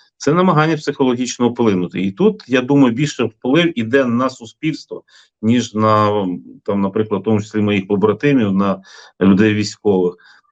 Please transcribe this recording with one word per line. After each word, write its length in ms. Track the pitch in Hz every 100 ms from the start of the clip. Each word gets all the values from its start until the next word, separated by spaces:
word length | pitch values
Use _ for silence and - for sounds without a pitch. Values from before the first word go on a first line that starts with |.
| _ -
Це 160 | -
намагання 440 | 170 185 151 156 156
психологічно 720 | 151 139 131 123 123 - 123
вплинути. 520 | 120 117 92 87 -
І 100 | 98
тут, 320 | 95 208 214 -
я 140 | 127
думаю, 320 | 123 143 127
більше 300 | 113 147 -
вплив 560 | 113 _ 127 156 170 143
іде 260 | 110 135 127
на 240 | 117 131
суспільство, 760 | 127 113 - 156 143 - - _ _ _ -
ніж 320 | 110 123 113
на, 540 | 107 110 107 104 104 92 90 - - -
там, 160 | 101
наприклад, 400 | 98 110 107 98
в 20 |
тому 180 | 113 107
числі 200 | 104 107
моїх 260 | 104 101 95
побратимів, 680 | 104 104 104 143 135 104
на 280 | 95 98 95 - - - -
людей 320 | 95 95 110
військових. 600 | 107 104 - 104 92 90 - _ - _